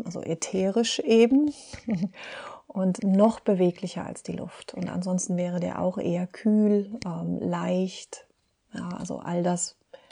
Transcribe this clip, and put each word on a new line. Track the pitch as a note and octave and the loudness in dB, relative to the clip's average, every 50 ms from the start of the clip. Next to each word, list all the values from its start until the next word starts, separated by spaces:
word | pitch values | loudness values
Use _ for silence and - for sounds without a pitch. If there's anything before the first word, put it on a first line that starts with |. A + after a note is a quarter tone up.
| - | -4
also | - E3+ - | -4 -6 -6
ätherisch | - - E3 E3 - - - F#3+ F#3+ G3 G3 A#3 A#3 A3+ - - | -4 -4 -4 -4 -4 -4 0 0 0 2 2 2 0 0 -2 -2
eben | - D4+ A3+ A3+ A3+ A#3+ C4+ C4+ D4+ D4 C#4+ - - - - - - - | 2 4 6 6 8 8 6 4 4 2 0 -4 -12 -18 -18 -14 -6 -6
<laughs> | A3+ E3+ E3+ F#3+ - - - - - - - - - - - - | -2 -2 -2 -4 -6 -10 -16 -14 -14 -14 -14 -14 -16 -18 -18 -10
und | - F#3+ F#3+ F#3 F3+ - - | -4 0 0 0 0 0 2
noch | G3 F#3+ G3 G#3 A3+ A3+ - | 2 6 6 6 6 4 2
beweglicher | - - G#3 F3+ F#3 F3+ F3 - - F3+ - F3+ - | 0 0 2 4 4 2 2 0 -6 -8 -8 -8 -8
als | - - - | -8 -10 -10
die | - - F3+ | -10 -10 -10
Luft. | - - F3+ - - - - - | -8 -10 -12 -14 -16 -18 -16 -10
Und | - F3+ - | -8 -8 -6
ansonsten | - F3+ F3+ F#3 F#3 F3+ - - F3+ F3 | -4 -4 -2 -2 -2 -2 -2 -2 -2 -2
wäre | F3+ F3 F3 F3+ | -2 -2 -2 -2
der | E3+ F3+ - - | -2 -2 -2 -2
auch | F3+ F#3 F3+ - | -2 -2 -2 -2
eher | - - E3+ F3 F3+ F3+ | -2 0 0 0 -2 -4
kühl, | - - - A3 G#3+ G#3+ G#3+ G#3 G#3 G3+ G3+ G3+ G#3 A#3 - | -8 -2 2 4 4 6 6 6 4 4 2 -2 -6 -8 -8
ähm, | F#3 E3+ E3 E3+ E3+ F3+ - | -6 -6 -4 -4 -4 -2 -2
leicht, | - - F3 E3+ F3 F3+ F3+ F#3 F#3+ F#3+ - - - - - - - _ _ _ _ _ _ _ _ _ - | -2 -2 -2 -2 -2 0 0 0 0 -2 -4 -8 -14 -16 -18 -18 -18 _ _ _ _ _ _ _ _ _ -10
ja, | - F3 F3 | -8 -8 -8
also | F3+ - - F3+ - - | -8 -8 -8 -8 -8 -8
all | - - F3 F3 F3 | -6 -4 -2 0 0
das, | F3 F3+ F3 - - - _ _ _ - - _ _ | 0 0 0 -2 -6 -8 _ _ _ -20 -20 _ _